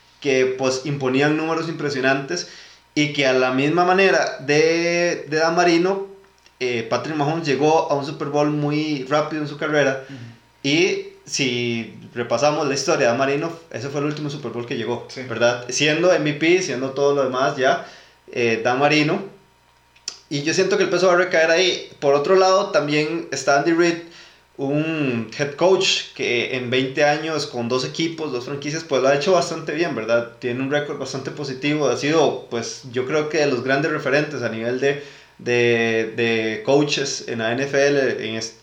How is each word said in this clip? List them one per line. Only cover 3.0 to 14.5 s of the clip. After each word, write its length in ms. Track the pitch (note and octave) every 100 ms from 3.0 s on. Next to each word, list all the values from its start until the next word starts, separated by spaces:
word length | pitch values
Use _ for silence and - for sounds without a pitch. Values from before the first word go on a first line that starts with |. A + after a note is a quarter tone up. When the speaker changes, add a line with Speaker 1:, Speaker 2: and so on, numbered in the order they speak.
| D3
Speaker 1:
que 120 | D3 C3
a 60 |
la 200 | C3 B2+
misma 340 | C3 C#3+ E3+ F3+
manera 520 | F#3 F#3+ E3+ B2+ -
de, 840 | C#3 D3 D#3+ E3 E3+ E3+ F3 D#3+ C#3+
de 80 | D#3
Dan 180 | E3 F3
Marino, 520 | F3 E3+ F#3 G3 - - _ _ _ -
eh, 260 | B2 A#2+ A2
Patrick 260 | B2 C3+ D#3
Mahomes 320 | C#3+ E3 D3
llegó 420 | B2+ D3+ D#3 -
a 60 | C#3+
un 100 | C3+
Super 220 | D3 D3+
Bowl 220 | D3 D3
muy 540 | D3+ D3 D3+ D#3 D3 C3
rápido 360 | D3+ D3+ D#3
en 60 | D3
su 100 | D3
carrera, 460 | D#3 D3 C3+ C3 -
Speaker 2:
Ujú. 40 | C3+ A#2 - _ _
Speaker 1:
y 460 | C#3 D#3 F#3+ G3 - - -
si 680 | - C3 A#2+ A#2+ A#2 G#2 - -
repasamos 540 | A#2 A#2 D3 D3 D3+ D3
la 60 |
historia 260 | C3+ - D3+
de 60 | B2
Dan 120 | A#2+
Marino, 320 | C3+ C#3+ E3 E3 -
ese 160 | A#2 C3+
fue 140 | C#3+
el 60 | D3
último 220 | D3+ D3
Super 220 | C#3 A#2